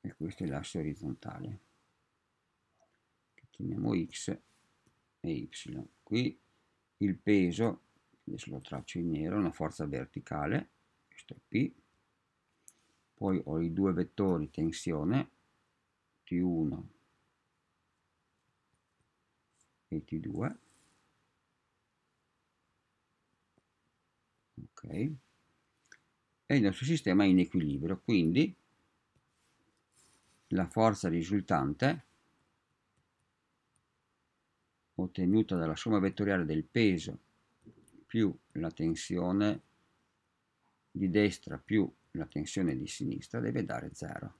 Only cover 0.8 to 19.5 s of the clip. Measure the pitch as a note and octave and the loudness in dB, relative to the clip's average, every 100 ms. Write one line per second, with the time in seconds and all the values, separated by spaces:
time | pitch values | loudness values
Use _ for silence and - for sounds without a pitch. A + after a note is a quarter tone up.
0.8 | D2+ D2 D2 B1 - - - G2+ _ _ | -6 -6 -8 -8 -10 -12 -12 -12 _ _
1.8 | _ _ _ _ _ _ _ _ _ _ | _ _ _ _ _ _ _ _ _ _
2.8 | _ _ _ _ _ - _ _ - - | _ _ _ _ _ -20 _ _ -6 -2
3.8 | A2+ G2 - - - - _ _ _ _ | 0 0 -2 -6 -8 -8 _ _ _ _
4.8 | _ _ _ _ - D#2+ - - - C2 | _ _ _ _ -6 -6 -8 -14 -12 -12
5.8 | - _ - A2 B2+ - _ _ _ _ | -12 _ -4 -2 -2 -6 _ _ _ _
6.8 | _ _ G2+ F2 - G#2 F2+ E2 A2+ - | _ _ -2 0 4 4 4 2 0 0
7.8 | _ _ _ _ - - - C#2 - C#2+ | _ _ _ _ -12 -12 -10 -12 -10 -10
8.8 | - E2+ E2+ D2+ D#2+ G2+ F2+ - D#2 - | -8 -4 -2 -2 0 0 0 0 -6 -4
9.8 | D2+ C2+ C2 - - D2+ D2 B2 - _ | -4 -4 -6 -10 -6 -4 0 0 -2 _
10.8 | _ _ _ - - - _ - C3+ - | _ _ _ -20 -20 -20 _ 0 0 -4
11.8 | _ _ _ _ _ _ _ _ - _ | _ _ _ _ _ _ _ _ -20 _
12.8 | _ _ _ _ G2 F#2 - D#2+ E2 E2 | _ _ _ _ 0 0 -2 -2 -2 0
13.8 | G2 F2 F2+ - G2 F2 D2+ - D#2+ - | 2 2 -2 0 2 2 -2 -2 -2 -2
14.8 | - D#2 D2+ B2+ - _ _ _ _ _ | -4 -2 0 0 -2 _ _ _ _ _
15.8 | _ _ _ _ - F2 F2+ E2+ D#2 C2 | _ _ _ _ -6 0 0 2 0 -4
16.8 | - _ _ _ _ _ _ _ _ _ | -10 _ _ _ _ _ _ _ _ _
17.8 | _ _ _ _ _ _ _ _ _ _ | _ _ _ _ _ _ _ _ _ _
18.8 | _ _ _ _ _ _ _ | _ _ _ _ _ _ _